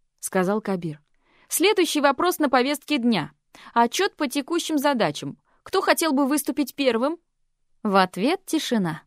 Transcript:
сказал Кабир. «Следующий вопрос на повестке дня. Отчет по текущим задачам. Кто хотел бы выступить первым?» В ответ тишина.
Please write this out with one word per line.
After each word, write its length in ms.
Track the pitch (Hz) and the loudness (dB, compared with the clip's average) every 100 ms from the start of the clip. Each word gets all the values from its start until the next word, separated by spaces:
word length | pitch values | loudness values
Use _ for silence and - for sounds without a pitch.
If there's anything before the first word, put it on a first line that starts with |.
| _ _ | _ _
сказал 420 | - 190 180 208 | -4 0 0 -2
Кабир. 400 | 208 185 170 147 _ _ _ _ - | -4 -6 -6 -12 _ _ _ _ -8
«Следующий 520 | - 370 415 330 294 | 0 2 2 0 2
вопрос 380 | 277 277 349 - | 0 2 0 0
на 120 | 294 | 2
повестке 480 | 262 254 294 - 294 | 2 0 -2 -2 -2
дня. 340 | 240 208 147 _ _ - - | 2 0 -2 _ _ -20 -4
Отчет 420 | 233 240 - 403 - | 0 2 2 -2 -2
по 120 | 285 | -4
текущим 500 | 285 269 339 - 302 | -4 -4 -4 -2 0
задачам. 600 | 285 254 175 143 143 - _ _ | 0 0 -2 -4 -10 -14 _ _
Кто 180 | - 370 | -6 0
хотел 320 | 370 302 330 | 2 2 2
бы 140 | 269 269 | 2 2
выступить 480 | 294 - 294 277 | 0 -2 -4 -4
первым?» 440 | - 269 220 269 339 _ _ _ _ _ _ | -2 0 0 -2 -4 _ _ _ _ _ _
В 140 | 214 196 | 0 2
ответ 480 | 185 - 233 381 | 2 0 -2 -2
тишина. 580 | - 320 - 233 175 160 | -2 -4 -2 -2 -2 -4